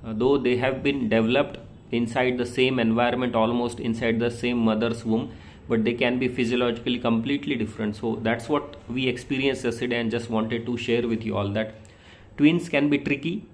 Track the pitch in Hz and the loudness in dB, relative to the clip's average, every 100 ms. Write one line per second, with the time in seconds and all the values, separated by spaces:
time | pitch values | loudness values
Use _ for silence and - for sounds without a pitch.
0 | 117 110 123 143 123 123 131 127 143 139 | -8 0 4 4 4 2 0 0 -2 0
1 | 113 113 113 135 143 - - - - 117 | 2 4 4 2 0 -6 -16 -20 -4 -2
2 | 117 131 127 123 120 - 131 127 113 113 | 0 0 0 0 -2 2 2 4 2 4
3 | 120 127 127 113 110 120 120 - 117 113 | 2 2 0 2 2 2 -2 -2 -4 0
4 | 120 113 120 120 123 120 110 107 113 113 | 0 2 0 0 -2 2 2 2 0 -2
5 | 113 110 - - - - - 117 113 117 | 0 0 -2 -12 -18 -18 -2 0 2 2
6 | 123 123 127 127 117 123 123 110 - 123 | 0 2 0 0 0 2 0 0 -2 0
7 | 123 113 117 143 143 135 110 - 107 104 | 0 0 0 -2 -2 -2 -4 -4 -6 -2
8 | 113 113 113 117 - 147 - - - 123 | -4 -2 0 -2 0 -2 -2 -16 -8 -2
9 | 127 120 - 135 135 127 123 113 123 120 | -2 -2 -4 0 0 0 -2 -2 -2 0
10 | 113 117 117 110 113 120 127 117 - 117 | 0 -2 -2 -2 0 -4 -4 -4 0 0
11 | 117 113 110 101 101 101 113 - - - | 2 -2 -2 -2 0 -2 -4 -8 -20 -20
12 | - - - - 147 170 170 143 147 143 | -20 -20 -18 2 4 4 0 0 2 0
13 | 143 139 165 202 - | 0 -2 -2 -6 -10